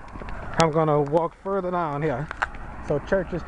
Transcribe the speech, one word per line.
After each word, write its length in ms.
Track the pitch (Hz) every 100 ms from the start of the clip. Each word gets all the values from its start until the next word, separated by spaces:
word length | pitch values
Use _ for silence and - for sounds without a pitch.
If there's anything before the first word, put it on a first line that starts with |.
| - - - - - -
I'm 120 | 165
gonna 300 | 156 160 147
walk 340 | 139 165 160 -
further 280 | 190 196 180
down 300 | 180 160 143
here. 260 | 156 127 151 - - - - - -
So 120 | 147
Church's 440 | - 196 160 170